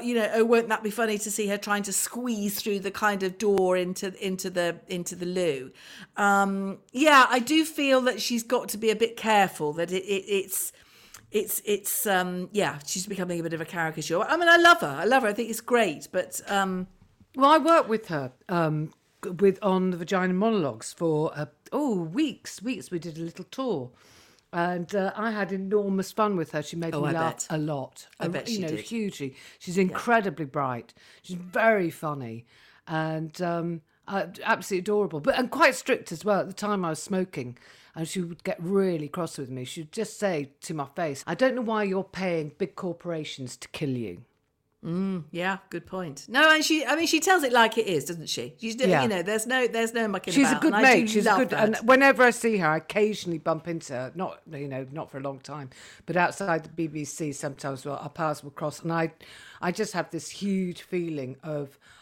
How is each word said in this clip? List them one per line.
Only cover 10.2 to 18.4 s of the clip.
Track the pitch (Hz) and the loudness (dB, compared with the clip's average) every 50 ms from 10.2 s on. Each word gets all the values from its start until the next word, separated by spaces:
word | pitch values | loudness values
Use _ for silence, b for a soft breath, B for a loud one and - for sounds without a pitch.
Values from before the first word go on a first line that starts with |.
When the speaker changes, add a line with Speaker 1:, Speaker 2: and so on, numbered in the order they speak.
| 196 208 | -2 -2
Speaker 1:
it's. | 202 196 190 196 - - - - B B B B B B B B B B B _ | -2 -2 -2 -2 -4 -6 -6 -6 B B B B B B B B B B B _
It's, | - 214 202 - - - - | -2 -2 -2 0 -4 -6 -2
it's, | - 208 196 - - - - - 220 | -2 -2 -2 -2 -4 -4 -2 0 2
um, | 190 185 180 180 180 180 180 180 214 | 2 2 2 0 -2 -6 -6 -2 0
yeah, | 208 185 147 - 143 - | 0 0 0 -2 -6 -8
she's | - - 180 180 208 | -8 -6 -6 -6 -6
becoming | 202 185 185 180 175 170 | -6 -4 -4 -4 -4 -4
a | 165 | -4
bit | 165 | -4
of | 160 156 | -4 -6
a | 160 | -6
caricature. | 160 - 180 165 160 156 - 151 - 165 175 | -6 -4 -2 -2 -2 -2 -4 -4 -2 0 0
I | 220 226 294 330 | 2 2 0 2
mean, | 349 339 | 6 8
I | 339 | 8
love | 339 339 339 339 339 | 10 10 8 8 8
her. | 330 147 | 4 0
I | 135 143 170 | -2 -2 0
love | 208 262 269 254 | 2 4 4 4
her. | 208 | 2
I | 202 | 0
think | 202 233 220 | -2 -4 -4
it's | 226 - | -6 -8
great, | - - 247 240 226 185 147 - - - - | -2 2 2 4 4 2 0 -4 -10 -6 -4
but, | 185 - - - - - - | -4 -4 -4 -8 -12 -6 -2
um, | 202 196 196 190 185 185 185 - - _ - _ _ _ _ _ _ | 0 0 0 0 -2 -4 -6 -8 -12 _ -20 _ _ _ _ _ _
Speaker 2:
Well, | 262 262 285 | 4 6 6
I | 311 320 | 8 6
worked | 262 320 330 330 269 190 | 6 6 6 6 4 2
with | 226 220 220 - | 0 -2 -2 -4
her, | 170 147 135 123 - _ | -4 -4 -4 -6 -8 _